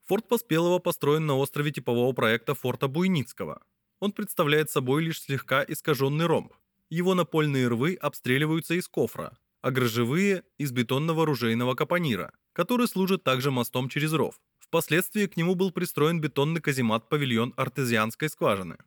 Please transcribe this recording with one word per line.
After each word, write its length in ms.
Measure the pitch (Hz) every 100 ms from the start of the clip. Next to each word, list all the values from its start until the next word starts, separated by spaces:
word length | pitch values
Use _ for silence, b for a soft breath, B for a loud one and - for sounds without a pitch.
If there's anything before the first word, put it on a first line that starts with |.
| -
Форт 220 | 202 -
Поспелого 500 | 233 - 160 175 180
построен 480 | 175 160 143 156 156
на 80 |
острове 380 | 135 135 147 147
типового 400 | 143 127 120 123
проекта 420 | 123 117 117 -
форта 320 | 143 127 120 139
Буйницкого. 720 | 143 185 175 117 - 85 - _ _ _ _
Он 140 | 202
представляет 580 | - 208 - 151 151 151
собой 320 | 147 127 143
лишь 180 | 165 156
слегка 440 | - 135 - 131 -
искаженный 600 | - - 135 135 147 165
ромб. 260 | 135 - _ _ _ _
Его 260 | 160 180
напольные 520 | 180 170 156 151 135 123
рвы 320 | 117 127 190
обстреливаются 760 | 147 - 123 131 156 160 -
из 120 | 175 -
кофра, 500 | - 117 - 78 - _ _
а 120 | 131
грыжевые — 720 | 131 120 113 117 156 202 185 _ _
из 120 | 143
бетонного 560 | 123 117 135 160 160 160
ружейного 480 | 131 117 113 123
капонира, 580 | 127 151 175 160 98 80 _ _
который 340 | - 180 240 240
служит 380 | 185 185 190
также 260 | - 131 139
мостом 380 | 127 117 127 131
через 240 | 147 156
ров. 240 | 156 107 - _ _
Впоследствии 640 | - 165 - 156 - 214 202
к 100 | -
нему 200 | 170 185
был 160 | 190
пристроен 480 | 175 180 - 151 170
бетонный 400 | 151 - 143 165
каземат-павильон 960 | 156 135 117 110 _ 151 139 113 123 -
артезианской 720 | 123 - 127 113 110 - 151
скважины. 480 | - 156 101 87 78